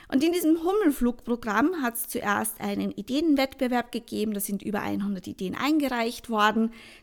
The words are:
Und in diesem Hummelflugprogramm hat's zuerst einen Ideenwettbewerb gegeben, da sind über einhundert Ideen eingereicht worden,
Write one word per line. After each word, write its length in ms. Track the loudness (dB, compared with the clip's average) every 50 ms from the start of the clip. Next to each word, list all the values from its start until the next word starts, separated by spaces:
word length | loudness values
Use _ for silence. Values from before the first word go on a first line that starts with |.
| -10 -2
Und 120 | 0 2
in 120 | 2 2 2
diesem 300 | 2 4 4 2 4 2
Hummelflugprogramm 1160 | 2 2 4 4 2 2 2 0 0 0 -2 -4 -4 -4 -4 -2 -2 2 2 2 2 2 0
hat's 280 | -2 -4 -4 -4 -8 -6
zuerst 500 | -6 -4 -2 0 0 0 0 -4 -6 -6
einen 320 | -6 -4 -2 -2 -4 -4
Ideenwettbewerb 1000 | -4 -8 -6 -2 -2 0 4 4 4 4 2 0 -2 -4 -2 0 0 -2 -2 -2
gegeben, 420 | -8 -10 -8 -6 -4 -4 -2 -2 -2
da 80 | -4
sind 200 | -4 -4 -4 -4
über 200 | -4 -4 -4 -4
einhundert 460 | -2 -2 -4 -2 -2 -4 -4 -6 -8
Ideen 280 | -10 -8 -6 -6 -6 -4
eingereicht 720 | -2 0 2 2 2 2 0 0 -2 -2 -4 -4 -8 -6 -2
worden, 440 | 2 4 4 4 4 4 0 0 -2 -10 -20 -20 -20 -20